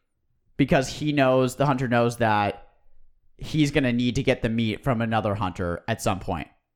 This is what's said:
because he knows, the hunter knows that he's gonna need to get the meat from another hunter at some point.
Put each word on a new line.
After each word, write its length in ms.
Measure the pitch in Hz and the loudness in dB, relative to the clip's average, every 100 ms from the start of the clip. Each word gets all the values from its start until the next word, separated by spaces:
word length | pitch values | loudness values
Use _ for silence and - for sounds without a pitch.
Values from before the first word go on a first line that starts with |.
| _ _ _ _ _ - | _ _ _ _ _ -2
because 300 | 139 160 131 | 2 2 0
he 240 | - 151 | -4 -2
knows, 420 | 147 131 131 127 - | 2 4 4 2 2
the 100 | 139 | 0
hunter 220 | 131 131 | 0 0
knows 300 | 120 120 117 | 2 2 2
that 480 | 113 104 101 - - _ - - - _ _ - | 2 2 0 -4 -12 _ -20 -20 -20 _ _ -16
he's 340 | - 156 143 | -4 0 2
gonna 220 | 143 127 | 2 0
need 220 | 120 123 127 | 0 0 0
to 80 | |
get 180 | 135 120 | 0 0
the 80 | 117 | 0
meat 340 | 113 113 104 | 0 -2 -2
from 180 | 139 113 | -2 -2
another 320 | 113 113 104 | 0 0 0
hunter 500 | 101 95 90 87 85 - | -2 -4 -4 -4 -4 -4
at 140 | 113 | -4
some 180 | 113 90 | -2 -4
point. 280 | - 85 - _ _ | -4 -6 -8 _ _